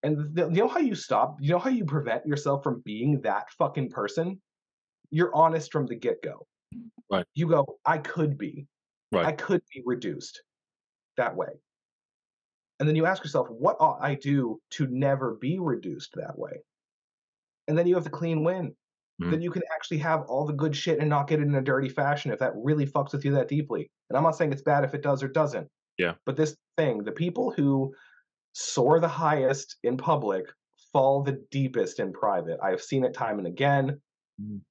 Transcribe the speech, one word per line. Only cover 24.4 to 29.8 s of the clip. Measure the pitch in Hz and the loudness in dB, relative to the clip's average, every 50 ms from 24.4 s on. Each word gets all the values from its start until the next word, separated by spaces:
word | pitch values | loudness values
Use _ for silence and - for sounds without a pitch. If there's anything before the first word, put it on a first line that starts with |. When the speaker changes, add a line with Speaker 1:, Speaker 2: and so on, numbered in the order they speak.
| 170 151 | 0 0
Speaker 1:
it's | 135 139 - | 0 0 2
bad | 151 147 143 139 | 2 4 4 2
if | 135 - | 0 -2
it | 139 | -4
does | - 151 139 135 139 | 0 0 0 0 0
or | 131 | -2
doesn't. | - 160 156 147 131 101 78 - _ _ _ _ _ | 2 2 2 2 0 -4 -8 -8 _ _ _ _ _
Speaker 2:
Yeah. | - 90 85 85 - _ | 0 0 0 0 -4 _
Speaker 1:
But | - 131 | -4 0
this | 131 156 151 151 _ _ _ _ | 0 0 0 -2 _ _ _ _
thing, | - 156 135 117 104 101 | 0 2 2 2 0 -4
the | 104 - | -6 -4
people | - 165 175 175 247 262 233 - | -2 -2 -2 0 0 -2 -2 0
who | - 143 139 139 135 135 135 135 _ - - _ _ _ _ _ _ _ _ _ | 2 4 4 4 4 2 -2 -4 _ -20 -20 _ _ _ _ _ _ _ _ _
soar | - - - - 147 120 135 156 165 | -12 -10 -4 0 2 4 6 6 6
the | 165 | 4
highest | 160 139 156 165 151 151 143 131 131 139 139 - - - _ | 2 0 0 2 2 2 4 2 2 0 0 -4 -12 -16 _